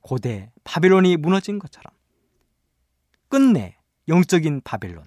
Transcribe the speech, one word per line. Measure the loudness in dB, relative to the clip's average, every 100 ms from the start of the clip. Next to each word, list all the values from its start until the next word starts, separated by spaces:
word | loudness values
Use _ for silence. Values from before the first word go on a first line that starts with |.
고대 | -8 -8 -6 -10 -14 _
바벨론이 | -10 0 4 4 4 2
무너진 | 0 -2 -2 -12
것처럼 | -12 _ -20 _ _ _ _ _ _ _ _ _ _ _ _ _ _
끝내 | 2 4 2 -2 -16 _ _ -2
영적인 | 0 2 2 0 -6
바벨론 | -8 -10 -10 -14